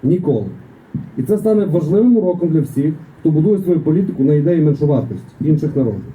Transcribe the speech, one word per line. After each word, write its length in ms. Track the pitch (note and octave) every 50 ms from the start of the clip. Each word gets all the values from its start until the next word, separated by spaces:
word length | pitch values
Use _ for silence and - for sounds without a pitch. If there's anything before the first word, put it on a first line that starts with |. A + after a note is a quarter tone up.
| -
Ніколи. 420 | C3+ E3+ F#3 F3+ D#3 C3+ A2+ G2+ F#2+ - - - - - - - - - - - - - -
І 60 | B2+
це 140 | - G#3 G3+
стане 280 | - A3 G#3+ G#3 G3+
важливим 520 | - D3+ E3+ D#3 D3+ F3+ G3+ A#3 B3 A#3+ A3
уроком 320 | F#3+ F3+ F3+ F3+ F3 E3
для 120 | D#3+ D#3+
всіх, 320 | C#3 - - C3+ C#3 D#3 D#3 - - - - -
хто 120 | - E3
будує 260 | D3+ D3+ D#3 G3+ G#3+ F#3+
свою 220 | F#3+ F3+ F3 D#3+
політику 440 | - D#3 D#3 F3+ G3 - - - C3+
на 100 | D3 D3+
ідеї 280 | D3 D3 E3 F3 E3
меншовартості 680 | D3+ D3+ C#3+ C#3 D3+ D3 D3 B2+ A#2+ - - - - - - -
інших 340 | - D3 D#3 D3+ - C3+ -
народів 280 | C3+ C3 A2+ G2+ F#2+ F#2 - -